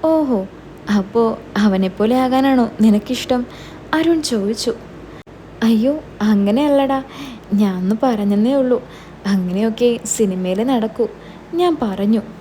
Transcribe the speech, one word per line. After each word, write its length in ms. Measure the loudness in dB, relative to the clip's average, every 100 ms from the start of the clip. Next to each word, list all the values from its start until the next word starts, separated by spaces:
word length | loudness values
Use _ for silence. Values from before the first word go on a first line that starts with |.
| 2
"ഓഹോ, 280 | 2 2 -2 -4 -12 -20 -16 -2 -2
അപ്പോ 260 | 0 0 0 -2 -6 0
അവനെപ്പോലെ 540 | 2 2 0 0 0 2 2
ആകാനാണോ 420 | 2 4 2 2 2 4
നിനക്കിഷ്ടം?" 560 | 4 0 -6 -2 -2 -2 -12 -18 -18 -4 0
അരുൺ 220 | 2 2 0
ചോദിച്ചു. 420 | -2 -2 -2 -4 -6 -10 -18 -20 -20 -20 -20 -20 -2 2
"അയ്യോ, 280 | 4 2 0 -6 -4 2
അങ്ങനെയല്ലടാ, 720 | 4 4 2 4 4 2 0 -4 -14 -14 -16 -2 2
ഞാൻ 140 | 2 2
ഒന്ന് 140 | 0 2
പറഞ്ഞെന്നേ 500 | 2 2 0 2 2 2
ഉള്ളൂ. 160 | 2 0 -2 -20 -20 -8 0
അങ്ങനെയൊക്കെ 560 | 0 0 0 -2 2 0 0 -4 0
സിനിമയിൽ 440 | 0 0 -2 0 0
നടക്കൂ," 340 | 0 0 -2 -4 -4 -18 -20 -8 0
ഞാൻ 140 | 0 0
പറഞ്ഞു. 380 | -2 -2 0 0 -2 -16